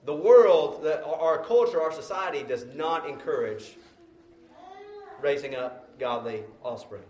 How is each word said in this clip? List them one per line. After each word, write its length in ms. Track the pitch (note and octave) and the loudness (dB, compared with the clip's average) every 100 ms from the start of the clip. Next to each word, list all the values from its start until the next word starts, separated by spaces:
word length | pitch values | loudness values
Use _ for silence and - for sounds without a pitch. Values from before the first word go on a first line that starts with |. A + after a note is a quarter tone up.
| - | -6
The 100 | D3 | -2
world, 640 | F#3+ B3 G#3+ E3 C#3+ C3+ | 8 10 10 6 4 -2
the, 220 | D#3 D3+ - | -2 -2 -4
our 380 | D#3 D#3+ D#3 | -2 0 0
culture, 380 | - A#3+ A3 E3+ | 4 4 4 0
our 100 | D#3+ | -2
society 520 | - - F#3+ F#3 D3 | -4 -8 -6 -4 -6
does 220 | B2 A#2+ A#2+ | -6 -8 -8
not 340 | C#3 D#3+ E3 D#3 | -6 -4 -4 -6
encourage 680 | C#3 - C#3 A2+ G#2+ - - - _ - - - - - - F#4 - - - - - | -10 -4 -2 -2 -6 -12 -20 -20 _ -20 -20 -20 -20 -20 -20 -20 -20 -18 -18 -18 -6
raising 340 | C#3+ C#3+ C#3 C3 | -2 -2 -4 -8
up 440 | B2+ - - - | -8 -10 -20 -8
godly 440 | B2+ A#2 A#2 A2 G#2+ - | -6 -4 -6 -10 -12 -12
offspring. 400 | B2 A#2 - G#2 - | -12 -12 -14 -18 -20